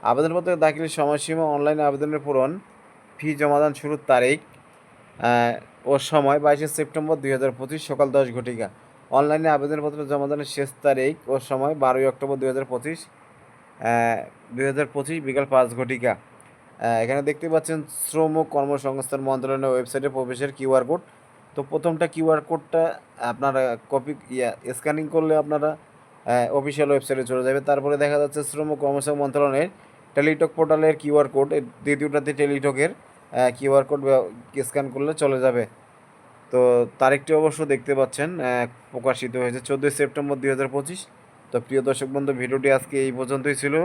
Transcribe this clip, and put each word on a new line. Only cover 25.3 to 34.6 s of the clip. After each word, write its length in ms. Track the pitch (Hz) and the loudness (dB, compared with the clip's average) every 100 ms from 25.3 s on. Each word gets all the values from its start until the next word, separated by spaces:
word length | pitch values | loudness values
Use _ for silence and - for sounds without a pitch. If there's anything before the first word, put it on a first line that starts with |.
| 156 | 2
আপনারা, 400 | 151 151 151 156 | 2 0 -2 -4
আহ, 760 | - - - - - 123 120 | -14 -20 -20 -12 0 0 2
অফিসিয়াল 380 | 139 139 143 143 | 0 -2 0 2
ওয়েবসাইটে 340 | 139 131 131 | 2 2 -4
চলে 180 | 123 127 | -2 -2
যাবে। 160 | 127 139 | 0 0
তারপরে 360 | 135 143 143 143 | 2 0 2 0
দেখা 220 | 143 147 | 2 2
যাচ্ছে 260 | 143 147 | 0 -2
শ্রম 260 | 143 147 151 | -8 -6 -4
ও 40 | |
কর্মসংস্থান 400 | 143 143 139 139 | -2 0 0 -2
মন্ত্রণালয়ের 540 | 147 143 143 143 135 175 - - - - | -2 0 2 2 2 -2 -6 -20 -20 -6
টেলিটক 360 | - 147 151 156 - | 0 2 2 0 2
পোর্টালের 400 | 156 156 156 156 | 2 4 4 2
কিউআর 320 | 147 147 139 | 2 4 4
কোড, 240 | 135 139 | 2 2
এই 80 | 156 | 0
দ্বিতীয়টাতে 720 | 120 - 143 143 147 147 139 | -4 -8 -2 0 0 -2 -2
টেলিটকের, 580 | 139 147 143 143 131 156 | 0 0 2 0 2 0
আহ, 580 | 214 - - - 123 127 120 | -2 -18 -20 -8 0 0 2
কিউআর 260 | 135 139 | 4 4
কোড 160 | 135 143 | 4 -2
ব্যব-, 600 | 135 135 92 113 - 135 | 4 4 2 -8 -12 -6